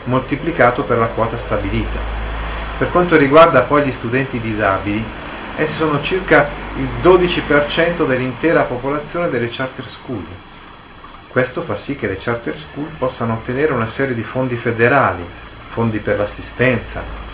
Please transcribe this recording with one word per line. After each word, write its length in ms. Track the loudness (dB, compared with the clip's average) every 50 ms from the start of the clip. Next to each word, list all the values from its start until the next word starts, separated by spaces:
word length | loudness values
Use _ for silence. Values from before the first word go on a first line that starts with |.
| -2
moltiplicato 760 | 0 0 0 0 0 -4 -2 -2 -4 2 4 4 4 4 0 0
per 120 | 0 2
la 120 | 2 2 0
quota 280 | 0 -2 -2 -2 -2
stabilita. 640 | -6 -4 -2 -2 -2 -2 -2 -2 -2 -2 -2 -4 -4 -4 -4 -4 -4 -6 -6 -6 -6 -6 -6 -6 -6 -8 -8 -2 -2
Per 120 | -2 2
quanto 280 | 4 2 4 6 6 6
riguarda 420 | 6 8 10 10 10 10 8 4
poi 220 | 4 6 4 2 2
gli 80 | 2
studenti 480 | -2 -2 -4 0 0 0 0 0 -4 -4
disabili, 640 | -2 -2 -2 0 2 2 2 0 0 -2 -2 -2 -4 -6 -8 -10 -12 -12 -10 -10 -10 -10 -4
essi 180 | -2 -2 0 0
sono 260 | 0 0 0 0 0
circa 480 | 0 0 -2 -2 2 4 4 4 4 2 -2 -8 -10 -8 -6 -4
il 100 | -4 -4 -4 2
dodici 400 | 6 6 8 8 6 2 0 -2
per 240 | 0 2 2 2 4
cento 400 | 2 2 0 2 0 2 0 0
dell'intera 560 | 0 2 0 0 -4 -4 0 0 2 4 4
popolazione 680 | 2 0 -2 -4 -4 -4 -4 -4 -6 -6 -4 -2 -2 -2
delle 200 | 0 -2 -2 -4
charter 360 | -4 -6 -6 -6 -6 -12 -10
school. 380 | -10 -10 -10 -8 -8 -8 -8 -8 -12 -14 -18 -18 -20 -20 -20 -20 -20 -20 -20 -20 -20 -20 -20 -20 -20 -20 -20 -20 -4
Questo 320 | -2 -2 -2 -2 -4 -6
fa 140 | -6 -4 -6
sì 180 | -6 -4 -6 -6
che 120 | -4 -4
le 100 | -4 -4
charter 400 | -4 -4 -4 -4 -4 -4 -8 -8
school 320 | -8 -10 -10 -8 -10 -10 -10 -6
possano 380 | -4 -4 -4 -2 -2 -2 -2 -2
ottenere 400 | -4 -4 -4 -2 0 0 0 2
una 120 | 0 -2
serie 280 | -2 -2 -2 -2 -2 -2
di 80 | -4
fondi 340 | -6 -4 -2 -2 -2 -2 -2
federali, 680 | -2 -2 -2 2 4 4 4 6 4 4 2 0 -4 -8 -12 -14 -16 -16 -18 -18 -18 -16 -8
fondi 300 | -4 -2 0 0 0 -2
per 180 | -2 -2 0
l'assistenza, 840 | 0 0 -2 -4 -6 -8 -8 -2 0 2 2 2 0 -4 -6 -8 -8 -8 -10 -12 -12 -12 -14